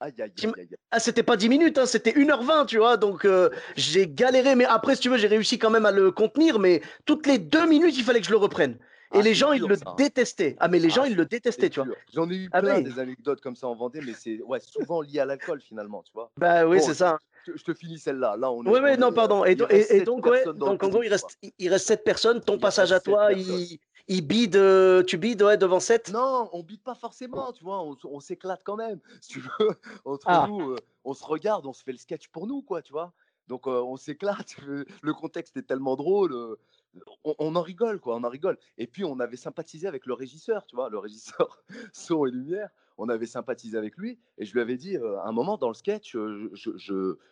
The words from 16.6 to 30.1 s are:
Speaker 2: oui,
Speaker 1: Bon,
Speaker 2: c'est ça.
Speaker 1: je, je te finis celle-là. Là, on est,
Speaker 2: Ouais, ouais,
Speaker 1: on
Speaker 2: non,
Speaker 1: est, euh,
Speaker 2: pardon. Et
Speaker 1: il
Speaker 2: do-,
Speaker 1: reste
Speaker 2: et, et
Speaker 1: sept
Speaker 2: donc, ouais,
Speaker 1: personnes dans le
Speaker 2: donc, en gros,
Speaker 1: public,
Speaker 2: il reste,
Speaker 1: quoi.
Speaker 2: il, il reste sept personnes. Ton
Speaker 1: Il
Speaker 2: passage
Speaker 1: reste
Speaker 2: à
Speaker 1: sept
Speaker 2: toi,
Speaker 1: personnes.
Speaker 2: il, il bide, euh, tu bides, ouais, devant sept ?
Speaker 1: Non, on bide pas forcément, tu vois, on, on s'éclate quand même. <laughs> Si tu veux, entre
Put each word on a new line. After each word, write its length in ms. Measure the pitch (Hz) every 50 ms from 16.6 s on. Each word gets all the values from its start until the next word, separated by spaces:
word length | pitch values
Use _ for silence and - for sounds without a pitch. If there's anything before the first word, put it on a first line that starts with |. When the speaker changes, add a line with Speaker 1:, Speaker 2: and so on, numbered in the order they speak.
| 165
Speaker 2:
oui, 120 | 165 180 175
Speaker 1:
Bon, 60 | 147
Speaker 2:
c'est 100 | 127 143
ça. 240 | 139 180 175 160 156 - _ _ _ _
Speaker 1:
je, 60 | - -
je 80 | 151
te 120 | - 170 156
finis 240 | - 170 165 165 151
celle-là. 360 | - 151 139 131 127 110 101
Là, 140 | 113 131 131
on 140 | 120 120 117
est, 40 | 190
Speaker 2:
Ouais, 120 | 233 254
ouais, 140 | 277 285 269
Speaker 1:
on 40 | 247
Speaker 2:
non, 80 | 254 240
Speaker 1:
est, 20 |
euh, 20 | -
Speaker 2:
pardon. 300 | 233 226 202 208 196 185
Et 80 | 185
Speaker 1:
il 40 | 185
Speaker 2:
do-, 100 | 180 233
Speaker 1:
reste 240 | - 202 202 220 220
Speaker 2:
et, 20 | 214
et 40 | 196
Speaker 1:
sept 80 | 180
Speaker 2:
donc, 200 | 226 247 254 -
ouais, 40 | 240 247 254
Speaker 1:
personnes 200 | 262 165 156 -
dans 80 | -
le 60 | 196
Speaker 2:
donc, 100 | 202 -
en 60 | 196 196
gros, 100 | 190 233
Speaker 1:
public, 120 | 233 202
Speaker 2:
il 20 |
reste, 100 | 202 - -
Speaker 1:
quoi. 80 | - - _
Speaker 2:
il, 100 | - - - -
il 100 | 180 170
reste 180 | 190 185 -
sept 160 | - 214 208 -
personnes. 360 | 214 185 - - 226 233 226
Ton 140 | - 214 208
Speaker 1:
Il 60 | -
Speaker 2:
passage 300 | 208 196 - 208 185 175
Speaker 1:
reste 100 | 185 180
Speaker 2:
à 20 | - 196
Speaker 1:
sept 20 |
Speaker 2:
toi, 140 | 202 208 208 208
Speaker 1:
personnes. 300 | 196 190 185 185 180 180
Speaker 2:
il, 200 | 175 175 165 - _ _ _ _ _
il 140 | - 190 185
bide, 320 | 151 139 196 226 240 185 165
euh, 460 | 196 196 190 190 190 190 185 185 185
tu 160 | 180 185 190 165
bides, 240 | 180 233 240 185
ouais, 140 | 202 202 208
devant 240 | 170 196 175 185 175
sept ? 320 | - - 233 226 - 170
Speaker 1:
Non, 360 | 202 233 262 269 262 247 220 175
on 100 | 165 175
bide 200 | 170 160 214 214
pas 120 | _ 262 233
forcément, 580 | - 240 226 - - 254 240 262 185 175 254
tu 120 | - _ 160
vois, 180 | 185 196 190
on, 140 | 165 147 139 - -
on 160 | 135 143 143
s'éclate 400 | - - 175 - - 185 180 - _
quand 120 | 196 208
même. 240 | 220 226 226 202 - - _
<laughs> 100 | - _
Si 100 | - -
tu 80 | - 135
veux, 300 | 127 135 - - 214 214 - - _ - - - _
entre 200 | 135